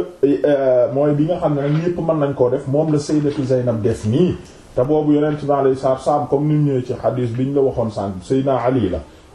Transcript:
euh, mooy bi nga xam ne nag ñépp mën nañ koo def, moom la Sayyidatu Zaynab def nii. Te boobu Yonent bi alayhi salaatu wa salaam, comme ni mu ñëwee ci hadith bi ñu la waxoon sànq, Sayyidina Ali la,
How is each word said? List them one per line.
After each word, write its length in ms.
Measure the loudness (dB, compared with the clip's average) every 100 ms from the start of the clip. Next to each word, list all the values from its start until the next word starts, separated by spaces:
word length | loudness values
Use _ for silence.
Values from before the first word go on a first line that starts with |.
| -2 0
euh, 720 | 0 2 2 2 2 2 2
mooy 220 | 2 0
bi 100 | 2
nga 140 | 0 0
xam 160 | -2
ne 80 | 0
nag 100 | 0
ñépp 260 | 0 0 -2
mën 200 | -2 0
nañ 160 | 0
koo 160 | 0 0
def, 160 | 0 -2
moom 240 | -2 0
la 60 | 0
Sayyidatu 460 | 0 -2 0 -2
Zaynab 360 | -2 0 0 -2
def 220 | -2 -2 0
nii. 300 | 2 2 -2 -10 -20 -8
Te 80 | -2
boobu 300 | 0 2 2
Yonent 280 | 2 2 -2
bi 80 | -2
alayhi 260 | 0 2 2
salaatu 220 | 0 -2
wa 40 |
salaam, 220 | 0 -2 0
comme 180 | 0 2
ni 60 |
mu 160 | 2 2
ñëwee 140 | 0
ci 80 | -2 -4
hadith 300 | -2 0 -2 -2
bi 100 | -2
ñu 80 |
la 60 | 2
waxoon 280 | 0 0 -4
sànq, 320 | -4 -6 -6
Sayyidina 360 | -2 0 0 0
Ali 300 | 2 0 0
la, 80 | -2 -8 -18 -6